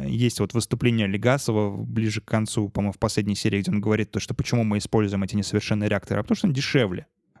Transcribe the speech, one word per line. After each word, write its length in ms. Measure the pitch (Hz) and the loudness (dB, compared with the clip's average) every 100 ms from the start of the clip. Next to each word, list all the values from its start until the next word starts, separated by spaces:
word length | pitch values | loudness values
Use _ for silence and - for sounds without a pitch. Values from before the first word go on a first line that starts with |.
| 139 | -2
есть 320 | 120 120 - | 2 2 2
вот 140 | 101 120 | -2 -2
выступление 500 | - 120 123 117 101 | -2 0 2 2 2
Легасова 640 | 101 117 139 - 110 104 | 2 2 2 2 0 0
в-, 160 | 101 117 | -2 -6
ближе 340 | 113 110 104 | -2 -2 -2
к 40 | - | -2
концу, 440 | 110 110 - 101 | -2 0 -2 -2
по-моему, 240 | - 101 | 0 -2
в 60 | 95 | 0
последней 360 | 110 - 104 101 | -2 0 0 0
серии, 260 | 110 101 | 0 0
где 100 | 92 | 0
он 100 | 104 | 0
говорит 280 | 101 107 107 | 2 0 0
то, 80 | - | -4
что 140 | - | -4
почему 300 | 120 - 123 | -4 0 0
мы 140 | 110 104 | 2 0
используем 420 | - 113 104 101 | 0 2 2 0
эти 120 | 98 104 | 0 -2
несовершенные 540 | 98 107 - 107 104 | 0 -2 0 0 0
реакторы, 300 | 101 - 101 | 0 -2 -4
а 40 | |
потому 120 | - 220 | -2 0
что 100 | 202 | 0
он 60 | |
дешевле. 520 | 135 - 147 107 92 - _ _ _ | 0 0 2 2 -2 -10 _ _ _